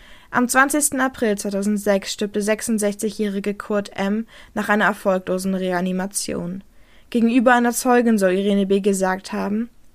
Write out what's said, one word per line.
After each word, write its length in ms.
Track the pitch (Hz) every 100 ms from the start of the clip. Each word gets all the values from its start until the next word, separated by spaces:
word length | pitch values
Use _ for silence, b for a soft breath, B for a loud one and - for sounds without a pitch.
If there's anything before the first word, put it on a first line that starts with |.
| b b b
Am 180 | - 247
zwanzigsten 540 | 254 269 302 285 269
April 360 | 262 262 226 202
zweitausendsechs 760 | 208 196 196 208 208 196 -
stirbt 220 | - 208 208
der 80 |
sechsundsechzigjährige 1080 | 202 214 - 220 202 202 220 202 208 196 202
Kurt 380 | 202 - 208 202 -
M. 320 | 196 214 226 B B
nach 160 | 208 214
einer 160 | 208 190
erfolglosen 720 | 208 208 185 190 185 190 190
Reanimation. 1080 | 185 175 185 185 202 - - - 175 190 - b b b b
Gegenüber 440 | 240 226 254 233
einer 200 | 240 240
Zeugin 440 | 233 262 247 233 220
soll 140 | 190
Irene 340 | 185 202 202 196
B. 140 | 196
gesagt 540 | 202 196 185 185 -
haben: 360 | 208 196 208 233 - -